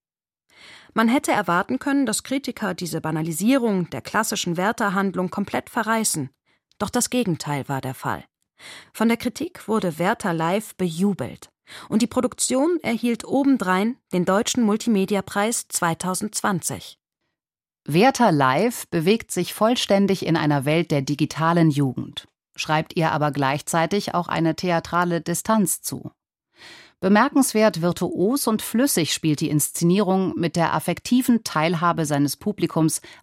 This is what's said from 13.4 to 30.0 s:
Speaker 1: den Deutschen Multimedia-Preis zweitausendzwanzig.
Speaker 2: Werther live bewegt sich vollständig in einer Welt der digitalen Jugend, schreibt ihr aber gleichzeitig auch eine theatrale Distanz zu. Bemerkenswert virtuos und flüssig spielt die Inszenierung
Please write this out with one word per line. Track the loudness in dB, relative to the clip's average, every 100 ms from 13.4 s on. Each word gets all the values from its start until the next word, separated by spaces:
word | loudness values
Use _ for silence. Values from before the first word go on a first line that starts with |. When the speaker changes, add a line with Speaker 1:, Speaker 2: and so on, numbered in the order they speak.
| 4 2 2 2 0 -2 _
Speaker 1:
den | 0 2
Deutschen | 2 2 2
Multimedia-Preis | 2 2 2 2 2 0 -2 -2 -2 -2 -6
zweitausendzwanzig. | -2 -2 0 -4 -4 -4 -4 -2 -2 -4 -8 -12 -20 _ _ _ _ _ _ _ _ -2
Speaker 2:
Werther | 4 4 6 4
live | 6 4 4 0 -2 -6
bewegt | -2 2 0 0
sich | -4 -4
vollständig | 0 0 2 2 2 4 2 0
in | 2
einer | 2 2 2
Welt | 0 0
der | 0
digitalen | 0 0 -2 0 2 4 4
Jugend, | 4 0 -2 -8 -12 -18 _ _
schreibt | -10 -2 -2 -2 -2
ihr | 0
aber | 0 -2
gleichzeitig | 0 0 -2 -2 -2 0 -2 -2
auch | -4 -2
eine | 0 0 0
theatrale | -2 -2 -2 -2 0 -2
Distanz | -2 -4 0 2 2 -2
zu. | -8 -10 -12 -18 _ _ _ _ -20 -20 -20 _
Bemerkenswert | 2 4 4 4 2 4 2 4
virtuos | 0 0 -2 0 0 0 0
und | -2
flüssig | 0 0 2 2 0
spielt | 0 0 0
die | 2
Inszenierung | 0 0 0 2 4